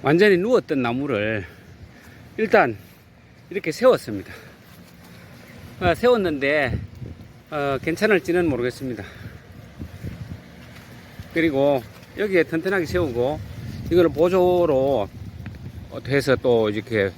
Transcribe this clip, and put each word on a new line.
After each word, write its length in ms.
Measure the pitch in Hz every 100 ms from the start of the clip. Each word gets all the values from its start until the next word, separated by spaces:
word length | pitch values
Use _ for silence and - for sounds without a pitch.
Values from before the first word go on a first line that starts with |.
완전히 320 | 143 170 208 180
누웠던 460 | 208 240 - 139
나무를 640 | 120 123 143 107 107 110 90 - - - - - - - - -
일단 420 | 220 208 139 104 - - - - - - -
이렇게 220 | 185 165
세웠습니다. 640 | 151 254 156 - 101 90 - - - - - - - - - - - - - - -
아, 160 | 180 165
세웠는데, 840 | 240 240 180 143 139 151 127 - - - - - - - -
어, 280 | 151 143 135
괜찮을지는 680 | - 170 214 190 - 175 170
모르겠습니다. 520 | 123 123 - 135 107 95 - - - - - - - - - - - - - - - - - - - - - -
그리고 480 | 165 160 135 143 135 113 - - -
여기에 260 | 202 185
튼튼하게 420 | 151 165 175 196 160
세우고, 540 | 180 156 120 123 156 - - - - -
이거를 180 | 170 165
보조로 1000 | 139 175 185 180 180 170 135 135 127 98 - - - - - - - - - -
해서 260 | 139 135 123
또 340 | 131 117 107
이렇게 400 | 104 107 110 98